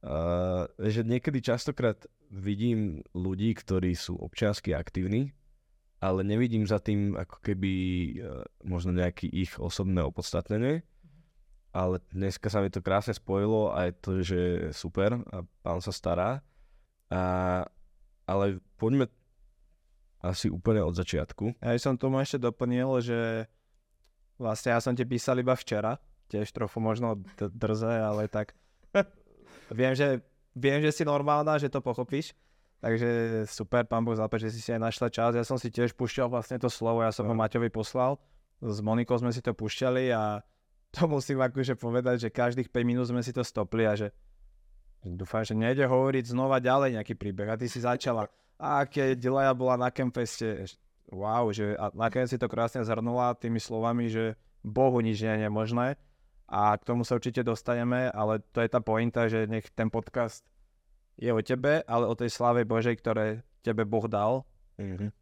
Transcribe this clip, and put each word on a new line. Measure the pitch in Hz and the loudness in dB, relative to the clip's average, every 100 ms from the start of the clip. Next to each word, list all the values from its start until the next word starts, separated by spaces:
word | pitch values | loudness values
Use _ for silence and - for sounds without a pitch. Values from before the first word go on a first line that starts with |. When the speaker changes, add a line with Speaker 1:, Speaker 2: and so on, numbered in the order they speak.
Speaker 1:
a, | - 73 85 87 90 92 87 - | -4 -2 0 2 2 0 -2 -2
že | 107 107 113 | 0 0 2
niekedy | 123 - 139 123 | 2 2 0 0
častokrát | 117 - - 120 104 - _ _ | -2 -2 0 0 0 -10 _ _
vidím | 95 95 101 117 113 104 78 - | -8 -4 0 2 2 0 -4 -8
ľudí, | 87 92 95 110 | -4 -2 0 0
ktorí | 110 - 95 90 | 0 0 0 2
sú | 85 - 87 | -2 -4 -8
občiansky | - - 107 104 - | -8 -2 0 0 -2
aktívni, | 85 85 - 92 107 139 - _ _ _ _ _ _ | -4 -4 -4 0 0 -2 -6 _ _ _ _ _ _
ale | 95 92 98 | -2 0 2
nevidím | 107 123 113 104 | 2 2 2 2
za | 107 | 0
tým | - 104 101 95 | 2 0 0 -2
ako | 85 - | -6 -8
keby, | - 95 98 | -4 0 0
e, | 92 92 90 85 - 82 65 - _ - | 0 0 0 -2 -4 -10 -12 -14 _ -6
možno | 90 90 | -4 0
nejaký | 90 90 87 - | 2 0 0 -6
ich | 87 90 - | -2 -4 -4
osobné | 85 - 95 90 | -6 -2 0 2
opodstatnenie. | 73 - - 85 - 107 123 160 - _ - - _ _ - - _ | 0 -2 -4 -4 -2 -2 0 -2 -6 _ -20 -20 _ _ -20 -20 _
Ale | - 92 92 - | -2 0 -2 -4
dneska | 95 98 - 107 | -4 -4 -2 -2
sa | 104 | 0
mi | 98 | 0
to | 95 92 | -2 0
krásne | 98 101 101 | 0 0 -6
spojilo | - 98 101 110 107 | -2 0 2 2 2
a | 82 90 | 0 -2
je | 87 | -2
to, | - 92 | -4 -2
že | 87 90 90 87 82 78 | 0 0 2 0 -2 -6
super | 85 90 101 120 - | -6 2 2 2 -6
a | 95 87 _ - | -12 -12 _ -4
Pán | 87 | -4
sa | 95 | -4
stará. | 92 87 87 95 135 - _ - - _ _ _ | -4 -2 0 0 -2 -10 _ -20 -20 _ _ _
A, | 90 92 92 92 90 - - - _ - _ - | -2 0 0 0 0 -2 -10 -20 _ -20 _ -2
ale | 95 98 95 - - | 0 2 0 -8 -2
poďme | 110 139 123 _ _ _ - _ _ _ _ _ _ _ | 2 2 2 _ _ _ -20 _ _ _ _ _ _ _
asi | 87 90 - | -6 -2 -2
úplne | 87 117 107 85 | 0 2 2 2
od | 87 | -2
začiatku. | 90 80 - - 107 123 | -2 -2 -4 -4 -6 -4
Speaker 2:
Ja | 117 117 | -2 0
by | |
som | 139 127 | 0 0
tomu | 135 131 | 0 0
ešte | 135 139 | -2 -2
doplnil, | 120 110 123 123 131 131 | -2 -2 -2 0 2 0
že | 120 117 113 113 110 _ _ _ _ _ _ _ _ _ | 0 -2 -2 -4 -8 _ _ _ _ _ _ _ _ _
vlastne | 120 107 - | -4 -2 2
ja | 120 | 2
som | 127 123 | 2 0
ti | |
písal | 127 123 - 127 | 0 0 0 2
iba | 127 | 2
včera, | 127 - 107 107 135 - - _ | 0 0 -2 -2 -4 -10 -20 _
tiež | 101 104 - | -4 -4 -4
trochu | 107 - | -4 -2
možno | 110 110 120 107 95 - | -2 0 -2 -2 -8 -8
d-, | 104 | -8
drze, | 113 110 110 113 117 | -2 -2 0 0 0
ale | 107 107 107 | 0 0 -2
tak | 107 107 - _ _ - | -4 -6 -10 _ _ 0
<laughs> | 202 196 - - - - - - 107 | 0 0 -4 -20 -20 -20 -20 -10 0
viem, | 131 | 2
že, | 131 143 127 - _ _ 123 | 4 2 2 -4 _ _ 0
viem, | 135 143 | 2 4
že | 151 147 | 2 2
si | |
normálna, | 156 143 143 147 151 151 | 0 2 2 2 2 2
že | 143 | 0
to | 139 | -2
pochopíš. | 127 120 123 135 160 - _ _ _ _ | -4 -4 -2 -4 -6 -12 _ _ _ _
Takže | 113 113 120 117 113 113 107 | 0 2 2 2 0 0 -4
super, | - 104 123 117 | -6 0 0 2
Pán | 113 | 0
Boh | 117 110 | 0 0
zaplať, | 110 113 110 | 0 -2 -4
že | 113 | -6
si | |
si | - | -4
aj | 117 | -2
našla | 113 - 120 | -2 0 -2
čas. | - 117 117 | 2 2 2
Ja | |
som | 113 131 | 0 -2
si | 120 | -4
tiež | 113 120 - | 0 0 0
púšťal | 120 - 123 | -4 0 0
vlastne | 123 110 127 | -2 -4 -2
to | 120 | -2
slovo, | - 117 117 | 0 0 2
ja | 113 - | 2 0
som | |
ho | 107 | 0
Speaker 1:
Áno. | 113 | 2
Speaker 2:
Maťovi | 110 120 117 | 2 2 0
poslal. | 113 107 131 127 143 _ - _ _ | -2 -4 0 0 -2 _ -20 _ _
S | 123 104 | -6 -4
Monikou | 107 113 120 120 | 0 0 2 0
sme | 123 | 0
si | 117 | -2
to | 123 107 | -4 -4
púšťali | 107 - 131 127 127 | -4 0 0 2 2
a | 113 107 104 - _ _ _ _ | 2 0 -4 -10 _ _ _ _
to | - 170 | 0 2
musím | 147 131 139 | 2 0 2
akože | 127 135 131 120 | 2 2 -2 -2
povedať, | 120 120 123 123 113 | 0 0 2 0 0
že | - | 0
každých | 123 123 120 | 0 0 -2
päť | 123 | 0
minút | 120 120 123 | 2 2 0
sme | 120 | 0
si | 117 | -2
to | 123 | -4
stopli | 120 - 101 113 110 | -4 -2 -2 2 2
a | 104 | 2
že, | 104 - - - - - - - - - | -2 -8 -20 -20 -20 -20 -20 -20 -20 -16
že | 95 90 | -10 -8
dúfam, | 95 113 110 | -4 -4 -2
že | 110 | 0
nejde | 113 135 131 | 2 2 4
hovoriť | 127 135 135 120 123 | 4 4 2 0 0
znova | 135 135 | 2 2
ďalej | 123 131 135 117 | 4 4 4 0
nejaký | 104 113 | -4 -6
príbeh. | 101 95 104 113 | -6 -4 -4 -2
A | |
ty | 120 | -4
si | 123 | -2
začala, | 120 123 - 117 101 _ _ _ | -2 -2 0 -2 -2 _ _ _
a | 143 143 | -2 0
keď | 139 147 135 127 123 | 0 0 0 2 2
Leja | 135 135 127 | 4 4 4
bola | 127 123 | 2 2
na | 123 | 0
Campfeste, | - 127 120 117 - 113 104 92 - _ _ - | 0 -2 -2 -4 -4 -4 -4 -8 -14 _ _ -16
wow, | 92 101 113 117 104 | -8 -2 2 2 2
že | 104 104 | -2 0
a | 104 - | -4 0
nakoniec | 113 123 123 127 | 0 0 -2 0
si | |
to | 120 | -2
krásne | 110 117 131 | 0 0 0
zhrnula | 110 113 117 120 123 120 | -2 0 0 0 0 0
tými | 117 113 | -2 -4
slovami, | - 113 113 120 117 | -2 -2 0 0 0
že | 113 113 110 _ _ | 0 -2 -4 _ _
Bohu | - 107 131 123 | -4 4 4 6
nič | 113 104 | 2 0
nie | 110 107 | 0 0
je | 107 | 0
nemožné. | 104 110 120 123 143 _ _ _ - - | 0 0 0 0 -4 _ _ _ -20 -6
A | 101 104 104 | 2 4 4
k | |
tomu | - 120 117 | 0 -2 2
sa | 120 | 0
určite | 123 120 117 | 0 -2 0
dostaneme, | 113 - 120 120 123 127 | -2 0 0 2 0 0
ale | 104 107 110 - | 0 0 0 -2
to | - | 0
je | 117 | 2
tá | 123 | 2
pointa, | 110 110 117 120 113 | 2 2 2 2 2
že | 113 107 | 2 0
nech | 113 - | -2 -6
ten | - 110 | -2 -2
podcast | 113 - 131 113 - _ _ _ _ _ _ _ - | -2 -4 -4 -4 -6 _ _ _ _ _ _ _ -4
je | 120 | 0
o | 113 | 2
tebe, | 107 127 139 156 - | 2 0 2 2 2
ale | 117 113 | 0 2
o | 117 | 0
tej | 120 | -4
sláve | - 120 120 110 | 0 2 4 2
Božej, | 117 117 117 | 2 2 0
ktoré | - 110 107 110 - _ | -2 0 0 -4 -12 _
tebe | - 110 107 | -4 0 2
Boh | 113 110 | 0 0
dal. | 107 107 131 135 _ _ - | 0 2 0 -4 _ _ -10
Speaker 1:
Mhm. | 101 92 104 - | -8 -6 -6 -8